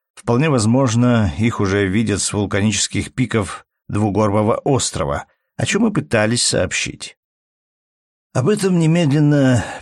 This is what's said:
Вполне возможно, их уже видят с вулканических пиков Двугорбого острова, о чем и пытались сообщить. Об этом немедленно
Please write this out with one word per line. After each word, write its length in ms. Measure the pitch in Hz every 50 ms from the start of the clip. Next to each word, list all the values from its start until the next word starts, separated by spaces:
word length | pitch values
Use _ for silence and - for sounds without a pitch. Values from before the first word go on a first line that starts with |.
| _ _ _
Вполне 340 | - - - 120 120 156 165
возможно, 840 | 139 117 101 110 120 135 139 123 107 117 123 123 120 113 107 90 71 78
их 220 | 110 120 - -
уже 280 | 104 95 98 101 101 92
видят 320 | 92 113 113 104 101 95
с 120 | - - -
вулканических 800 | 104 101 92 - 101 101 107 95 95 - - - 104 98 - -
пиков 520 | - 127 107 - 110 92 76 - - - _ _ _ _ -
Двугорбого 680 | - 101 107 104 92 104 107 104 98 107 107 110 - -
острова, 680 | - 147 139 120 - - - - 78 69 71 73 - - _ _ _ _ _
о 100 | - -
чем 220 | - - 202 240 220
и 60 | 208
пытались 500 | - - - - 107 107 110 120 113 -
сообщить. 720 | - - - 92 - - - - - - - - - - _ _ _ _ _ _ _ _ _ _ _ _ _ _ _ _ _ _ _ _ _ _ _ -
Об 160 | 127 120 185
этом 280 | 214 208 190 190 180 170
немедленно 840 | 160 156 165 175 170 139 135 156 147 147 147 143 135 131 127 113 - - - -